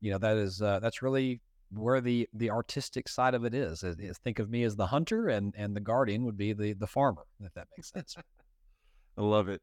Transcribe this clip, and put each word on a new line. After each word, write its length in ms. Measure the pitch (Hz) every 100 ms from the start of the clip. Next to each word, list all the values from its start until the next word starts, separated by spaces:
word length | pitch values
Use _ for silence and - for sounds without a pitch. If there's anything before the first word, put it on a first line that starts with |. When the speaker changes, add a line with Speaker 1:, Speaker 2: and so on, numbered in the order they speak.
Speaker 1:
you 100 | 107
know, 60 | 95
that 220 | 107 110
is, 240 | 101 92
uh, 180 | 104 98
that's 220 | 113 -
really 400 | 131 135 131 120 _ _ -
where 300 | 104 113 131
the, 260 | 123 120 113
the 180 | 110 113
artistic 580 | 110 - - - 127 -
side 240 | - 127
of 100 | 123
it 80 | 117
is. 300 | 123 104 80
Is, 160 | 92 82
is 180 | 98 90
think 220 | 123 113
of 100 | 107
me 140 | 117
as 120 | 117
the 120 | 98 95
hunter, 420 | 139 165 220 220
and, 240 | 107 101
and 220 | 104 104 104
the 40 |
guardian 440 | 104 120 120 107
would 140 | 123 104
be 160 | 104
the, 180 | 104 104
the 140 | 98 104
farmer, 380 | 131 139 92 - -
if 80 | 98
that 160 | - - -
makes 160 | -
sense. 240 | 190 151 - - _ _ _ _
Speaker 2:
<laughs> 520 | _ _ _ _ -
I 20 |
love 300 | 104 107 95
it. 100 | 98